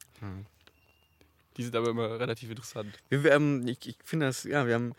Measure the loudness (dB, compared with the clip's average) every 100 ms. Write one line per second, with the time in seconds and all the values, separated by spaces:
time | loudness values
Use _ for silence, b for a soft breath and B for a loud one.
0 | -20 -14 -12 -12 -14 _ -20 _ _ _
1 | _ _ _ _ _ -10 -4 0 0 0
2 | -2 -2 -4 -4 -8 -12 -10 -10 -10 -14
3 | _ 2 6 8 6 2 -2 -4 -8 -14
4 | -4 0 0 -2 -2 0 2 2 -2